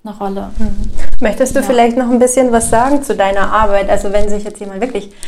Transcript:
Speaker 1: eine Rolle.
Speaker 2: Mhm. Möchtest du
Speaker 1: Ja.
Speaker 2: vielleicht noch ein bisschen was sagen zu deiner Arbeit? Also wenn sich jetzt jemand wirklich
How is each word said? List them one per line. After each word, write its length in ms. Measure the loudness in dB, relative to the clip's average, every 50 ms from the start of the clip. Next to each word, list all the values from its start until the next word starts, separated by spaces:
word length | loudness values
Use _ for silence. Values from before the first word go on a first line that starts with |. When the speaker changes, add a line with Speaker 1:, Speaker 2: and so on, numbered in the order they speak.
| -18
Speaker 1:
eine 140 | -16 -12 -10
Rolle. 320 | -8 -8 -8 -8 -10 -6 -2 0
Speaker 2:
Mhm. 320 | 0 0 0 -2 -2 0 2 4 6 8 8 6
Möchtest 340 | 6 4 2 0 -2 0 0
du 60 | -2
Speaker 1:
Ja. 40 | -2
Speaker 2:
vielleicht 300 | 0 2 2 2 2 0
noch 140 | -2 -2 0
ein 100 | 0 0
bisschen 320 | 0 0 2 0 0 0
was 180 | 0 -2 -2 0
sagen 320 | 0 0 0 0 0 -2
zu 140 | -2 -4 -4
deiner 380 | -2 -2 -2 0 -2 -2 0 0
Arbeit? 360 | 0 0 2 0 0 0 0
Also 220 | -2 -2 -2 0
wenn 160 | 0 2 2 2
sich 160 | 0 -2 -4
jetzt 160 | -10 -14 -14
jemand 220 | -16 -14 -10 -8
wirklich 280 | -8 -8 -8 -10 -12 -12 -20 -16 -16